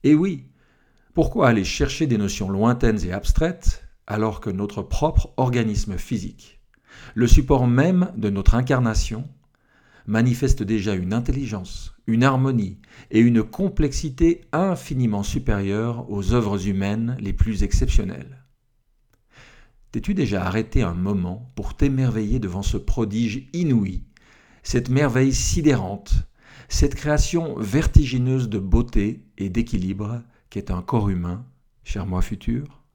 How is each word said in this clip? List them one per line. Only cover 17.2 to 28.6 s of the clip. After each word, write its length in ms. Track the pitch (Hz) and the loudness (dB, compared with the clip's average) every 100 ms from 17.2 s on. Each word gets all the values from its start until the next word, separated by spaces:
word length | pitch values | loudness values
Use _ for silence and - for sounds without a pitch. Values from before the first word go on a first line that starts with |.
| 101 | -4
plus 300 | 90 113 101 | 0 0 0
exceptionnelles ? 720 | 104 - 127 - 95 - - - _ _ _ _ _ _ _ _ _ - - - - _ _ | 0 2 4 2 2 -8 -14 -20 _ _ _ _ _ _ _ _ _ -20 -20 -20 -20 _ _
T'es-tu 220 | 120 - | -8 -4
déjà 320 | 196 120 98 90 | -2 0 -2 -2
arrêté 380 | 104 110 - | -4 0 0
un 100 | 95 | 0
moment 580 | 87 95 101 90 98 127 | -2 -2 -2 -4 -8 -12
pour 220 | - - - | -10 -10 0
t'émerveiller 640 | 143 135 131 110 104 117 | 0 2 0 0 -2 -2
devant 240 | 101 90 | -2 -4
ce 140 | 101 113 | -2 -2
prodige 720 | - - 107 107 117 117 - | 0 -2 0 -2 -2 -4 -8
inouï, 540 | 170 170 120 95 90 - _ _ _ _ _ | -4 0 0 0 -6 -12 _ _ _ _ _
cette 240 | - 127 123 | -4 -4 0
merveille 460 | 131 143 123 135 | 0 2 2 2
sidérante, 800 | 135 - - 151 123 95 101 - - - _ - - - | 2 0 2 4 2 -2 -8 0 0 0 _ -20 -20 -6
cette 260 | - 139 - | 0 2 0
création 640 | 147 147 - 170 160 - | 0 0 2 0 -2 -6
vertigineuse 880 | 104 135 151 - 139 127 123 131 113 | -2 0 6 6 6 0 0 0 -2
de 100 | |
beauté 680 | 104 | -4